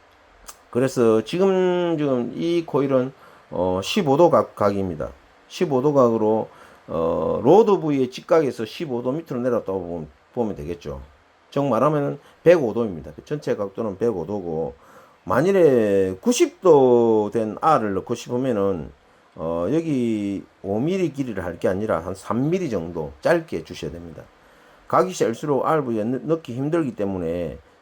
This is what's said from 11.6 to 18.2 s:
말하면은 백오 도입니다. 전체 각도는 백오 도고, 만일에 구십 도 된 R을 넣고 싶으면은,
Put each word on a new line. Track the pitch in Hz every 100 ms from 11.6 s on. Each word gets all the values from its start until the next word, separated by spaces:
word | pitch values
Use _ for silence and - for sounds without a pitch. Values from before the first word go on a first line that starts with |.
| 139
말하면은 | 110 139 151 143 143 - _
백오 | 160 170 123
도입니다. | 104 113 85 76 76
전체 | - 151 - 117
각도는 | 101 107 110 92
백오 | 117 98 82
도고, | 104 87 80 71 - - - - _
만일에 | - 107 170 196 165 127 107 98 95 92
구십 | - 240 285 -
도 | 185 147 131 120 117 110 104
된 | 117 110 101
R을 | 147 147 110
넣고 | 95 -
싶으면은, | 120